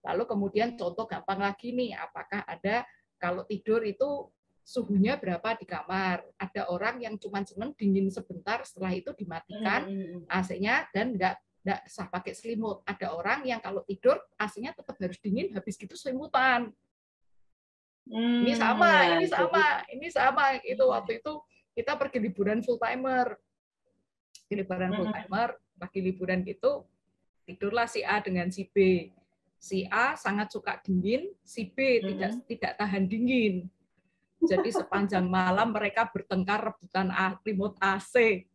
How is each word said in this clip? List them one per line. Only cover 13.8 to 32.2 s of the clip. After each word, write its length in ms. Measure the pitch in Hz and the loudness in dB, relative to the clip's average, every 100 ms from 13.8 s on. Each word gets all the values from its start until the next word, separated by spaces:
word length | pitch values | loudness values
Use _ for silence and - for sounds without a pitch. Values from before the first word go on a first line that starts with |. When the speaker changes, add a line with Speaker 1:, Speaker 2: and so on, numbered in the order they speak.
| - | -6
Speaker 1:
tidur 320 | 196 247 285 - | 2 2 2 -2
A 160 | _ 208 | _ -6
C-nya 240 | 208 254 | -4 -12
tetap 240 | - - - | -12 -16 -8
harus 240 | 185 185 | -8 -6
dingin, 320 | 208 214 392 | -2 -2 -2
habis 240 | 208 - - | -6 -8 -12
gitu 160 | 196 | -14
selimutan. 800 | - 277 262 294 262 262 240 226 - _ _ _ _ _ _ _ _ _ _ _ _ | -12 -8 -6 -2 2 4 2 -2 -12 _ _ _ _ _ _ _ _ _ _ _ _
Ini 460 | - 220 233 240 240 | -10 -2 2 4 4
Speaker 2:
Hmm, 80 | 233 | 4
Speaker 1:
sama, 240 | 214 254 | 2 6
Speaker 2:
nah, 200 | 349 302 269 | 8 8 6
Speaker 1:
ini 100 | 339 | 4
Speaker 2:
jadi 60 | 349 | 2
Speaker 1:
sama, 340 | - - 339 302 - - | 2 4 4 4 2 -6
ini 200 | 254 330 | -10 -4
sama. 340 | 294 254 269 277 262 | 2 4 4 2 2
Itu 240 | - 262 | -4 2
Speaker 2:
Hmm. 120 | 262 240 | 2 2
Speaker 1:
waktu 140 | 196 226 | -2 -6
itu 160 | 302 311 - _ _ | -6 -10 -14 _ _
kita 220 | - 233 | -6 -4
pergi 240 | 294 269 247 | -2 -2 -2
liburan 380 | 208 185 196 214 | -2 0 0 0
full 160 | 226 233 | 0 0
timer. 600 | 233 254 262 254 247 - _ _ _ _ _ _ _ _ _ - | 0 -2 0 0 0 -2 _ _ _ _ _ _ _ _ _ -20
Di 100 | _ 208 | _ -6
liburan 340 | 190 180 185 | -4 -2 -2
full 140 | 208 214 | 0 -2
Speaker 2:
Hmm. 80 | - | -4
Speaker 1:
timer, 320 | - 196 233 - _ _ | -4 -2 -2 -4 _ _
lagi 220 | 175 196 | -8 -4
liburan 420 | 185 185 180 185 | -4 -2 -2 -2
gitu, 400 | 185 - 254 277 - _ _ _ _ _ | -2 0 0 0 -8 _ _ _ _ _
tidurlah 420 | - 185 202 233 233 | -20 -6 -2 0 -2
si 160 | 214 | -2
A 160 | - 208 | -2 -2
dengan 280 | 196 180 175 | 0 -2 -2
si 180 | 180 190 | -6 -2
B. 400 | 202 190 175 160 _ _ _ _ _ | 4 6 6 0 _ _ _ _ _
Si 300 | - 190 185 | -6 -6 -2
A 280 | 202 254 | 0 0
sangat 360 | 311 - 208 208 | 0 -4 -2 -4
suka 240 | 214 - - | -6 -8 -8
dingin, 540 | - 185 185 254 381 - | -2 0 2 -2 -4 -12
si 260 | - - 196 | -16 -10 -8
B 120 | - 269 247 | 0 2 2
Speaker 2:
Hmm. 100 | 190 | 2
Speaker 1:
tidak, 220 | 190 | -4